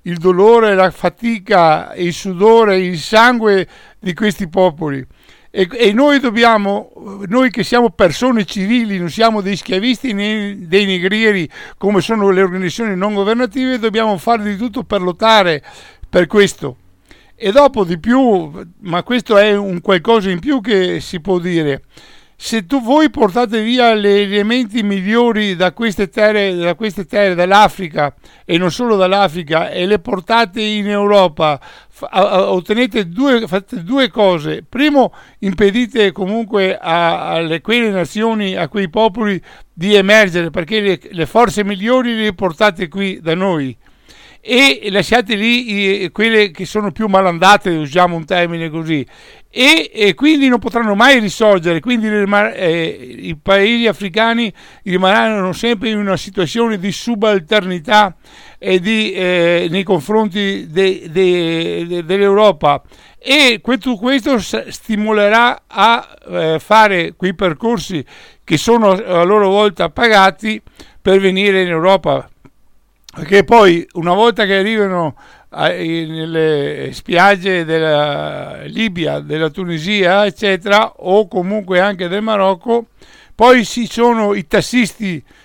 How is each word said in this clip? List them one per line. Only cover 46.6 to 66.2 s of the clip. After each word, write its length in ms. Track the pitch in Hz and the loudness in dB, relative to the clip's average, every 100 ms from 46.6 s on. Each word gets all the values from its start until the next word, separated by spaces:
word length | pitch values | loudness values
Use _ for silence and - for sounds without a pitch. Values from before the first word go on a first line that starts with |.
sono 280 | 185 214 208 | -8 -6 -6
più 160 | 156 220 | -4 0
malandate, 640 | 190 190 170 185 202 196 | 2 2 2 4 4 2
usiamo 440 | 165 147 165 180 | -4 -2 2 2
un 100 | 165 | 0
termine 460 | 151 180 175 170 165 | -4 -2 -2 -4 -8
così, 340 | 160 160 156 123 - - - _ | -8 -4 -4 -6 -14 -20 -20 _
e, 400 | - 262 320 302 | 0 2 2 -2
e 220 | - 202 | -2 0
quindi 340 | - 285 302 269 | 2 2 2 2
non 100 | 240 | 0
potranno 360 | 233 240 220 | -2 -2 0
mai 240 | 202 247 262 | 2 4 4
risorgere, 640 | 214 - 220 190 165 165 | 2 0 2 4 2 -2
quindi 280 | 247 247 220 | -2 -2 0
le 120 | 208 | 0
rimar-, 340 | 196 202 214 | 0 2 0
eh, 640 | 233 180 165 165 92 127 113 | -2 -2 -2 -4 -8 -14 -14
i 180 | 180 156 | -12 -6
paesi 500 | - 196 202 233 233 | 0 2 4 2 0
africani 640 | - 196 165 226 233 226 - - - | -2 -4 -2 0 0 -4 -8 -20 -14
rimarranno 680 | 202 180 185 220 226 214 185 | -4 0 2 2 0 -2 -4
sempre 380 | - 233 226 220 | -4 -4 -2 -2
in 80 | 214 | -4
una 180 | 202 185 | -2 -4
situazione 600 | - 196 156 226 233 208 | -6 -6 -4 -2 -2 -2
di 140 | 196 | -6
subalternità 1200 | - - 226 220 202 156 214 185 180 151 214 202 - _ - - - | -6 -6 -2 0 0 0 -2 -2 -6 0 2 2 -2 _ -20 -20 -10
e 200 | 202 185 | -2 0
di, 340 | 180 220 214 | 0 -2 -2
eh, 540 | 185 180 180 170 175 175 | -2 -2 2 2 2 0
nei 120 | 180 | -2
confronti 840 | 180 180 139 214 214 190 196 196 165 | -2 -2 0 -2 0 -2 -4 -4 -6
de-, 400 | 156 190 190 170 | 0 0 -2 -6
de-, 760 | 160 185 180 165 165 170 170 170 | 0 0 0 -2 -4 -4 -6 -6
de-, 180 | 175 | -6
dell'Europa. 760 | 160 196 202 196 214 165 147 143 - - - - | -4 0 2 4 2 2 0 0 -4 -20 -20 -10
E 400 | - 285 269 220 | 0 4 4 2
questo, 360 | - 262 262 214 | -2 -2 -2 -4
questo 420 | 240 277 247 247 | 0 0 0 -2
s-, 300 | - 220 - | -2 -8 -8
stimolerà 960 | - - 214 214 214 208 226 240 - _ | -12 -6 -4 0 2 4 4 2 0 _
a, 500 | 214 214 233 - - | 0 2 2 -4 -18